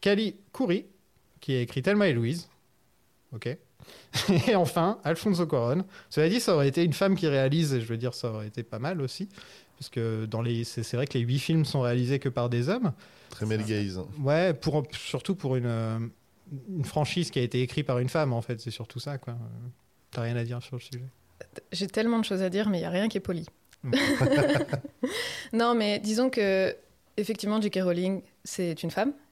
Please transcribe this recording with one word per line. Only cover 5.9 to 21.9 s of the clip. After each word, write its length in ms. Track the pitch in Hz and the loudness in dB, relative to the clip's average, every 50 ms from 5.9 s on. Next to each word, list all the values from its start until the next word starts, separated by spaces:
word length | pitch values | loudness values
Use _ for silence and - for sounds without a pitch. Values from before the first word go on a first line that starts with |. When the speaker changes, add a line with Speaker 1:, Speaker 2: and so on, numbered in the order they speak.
| - - - _ | -8 -20 -20 _
Speaker 1:
Cela 180 | - - 151 165 | 0 2 4 4
dit, 120 | 196 247 | 4 2
ça 140 | 233 - 190 | 2 4 4
aurait 140 | 151 139 139 | 4 4 4
été 160 | 135 170 170 | 4 4 2
une 80 | 175 143 | 2 4
femme 240 | - 196 196 190 | 2 4 4 4
qui 100 | - - | 4 2
réalise, 460 | 160 139 135 135 135 139 165 165 147 135 | 2 4 4 4 4 4 4 2 2 2
et 60 | 123 | 0
je 60 | 113 | 0
veux 100 | 113 117 | -2 -4
dire, 160 | 113 117 127 120 | -2 -2 -4 -4
ça 160 | - - 120 | -4 -6 -6
aurait 160 | 110 107 107 107 | -6 -4 -8 -8
été 140 | 104 - 113 | -8 -8 -10
pas 160 | - - 110 | -8 -8 -6
mal 220 | 120 147 190 175 | -4 -4 -2 -2
aussi. 280 | 139 127 - - 185 202 - - - - - - - _ _ _ | -4 -4 -4 -6 -10 -10 -10 -18 -20 -20 -20 -20 -20 _ _ _
Parce 100 | - - | -16 -8
que 380 | - - 113 113 110 110 110 | -4 -2 -2 -2 -2 -2 -4
dans 160 | 110 107 110 117 | -4 -2 -2 -2
les, 200 | 120 117 117 117 | 0 0 -2 -2
c'est, 180 | - - - 110 | -4 -6 -8 -6
c'est 120 | - - | -4 -2
vrai 100 | 120 139 | -2 -2
que 80 | 143 - | 0 0
les 100 | 135 117 | -2 0
huit 140 | 120 127 139 | 2 0 -2
films 240 | - - 165 160 156 | 0 2 2 2 2
sont 160 | - - 143 | 2 0 0
réalisés 380 | 127 120 120 127 123 120 139 139 | 2 2 2 2 2 2 0 0
que 80 | - 139 | 0 -2
par 200 | 120 - 120 120 | -2 0 0 2
des 180 | 120 120 120 135 | 2 2 2 2
hommes. 240 | 196 254 254 180 127 - - - - - - - | 0 2 0 0 -2 -2 -12 -20 -20 -20 -20 -20
Speaker 2:
Très 160 | - - 110 | -10 -6 -2
male 180 | 107 110 107 107 | 0 0 0 0
gaze. 340 | 107 110 104 104 98 92 92 90 - 101 151 | 0 0 0 0 -2 -4 -6 -8 -8 -6 -2
Speaker 1:
Ouais, 320 | 143 135 147 160 175 190 165 | 0 2 2 4 4 2 0
pour, 300 | 123 - 156 143 151 135 - - | 0 -2 0 0 0 -2 -2 -8
surtout 420 | - - - - 131 - - 196 | -12 -12 -6 -6 -6 -2 -2 -4
pour 220 | - - 139 131 | -2 0 0 0
une, 80 | 127 120 | 0 0
euh, 320 | 120 117 113 113 113 113 113 113 120 - _ _ _ _ _ _ - 147 135 131 - | 0 0 0 -2 -2 -2 -4 -4 -6 -8 _ _ _ _ _ _ -14 -14 -12 -10 -8
une 160 | 190 175 135 | -4 -4 -4
franchise 460 | - - 160 147 - - 180 170 - - | -2 0 0 0 0 0 -2 -2 -2 0
qui 60 | 139 | -2
a 40 | 120 | -2
été 200 | 117 - 123 127 | 0 0 0 0
écrite 240 | 127 - - 147 | 0 -2 -4 -2
par 120 | - 131 123 | 0 0 0
une 120 | 123 127 | 0 0
femme, 220 | - 165 156 135 123 | 0 0 0 2 0
en 100 | 117 117 | -2 -2
fait, 180 | - 123 113 | -4 -6 -6
c'est 100 | - 123 | -6 -10
surtout 300 | 110 - 117 - - 123 | -8 -8 -10 -10 -10 -10
ça, 160 | - 147 143 135 | -8 -8 -8 -8
quoi. 140 | - - 117 | -8 -10 -10
Euh, 360 | 117 117 113 113 117 117 123 123 _ _ _ _ _ _ _ - | -10 -10 -10 -12 -12 -12 -14 -16 _ _ _ _ _ _ _ -6
t'as 80 | - 117 | -4 -4
rien 140 | 113 117 | -2 -2
à 80 | 120 117 | -2 -2
dire 180 | 117 120 120 - | -4 -6 -8 -8
sur 140 | - - | -10 -12
le 60 | 123 - | -12 -10
sujet ? 200 | - 135 123 127 131 - _ _ _ _ _ - - - - - _ - | -10 -12 -12 -12 -12 -16 _ _ _ _ _ -20 -16 -16 -16 -14 _ -6
Speaker 3:
J'ai 140 | 170 196 | -6 -6
tellement 300 | 185 | -4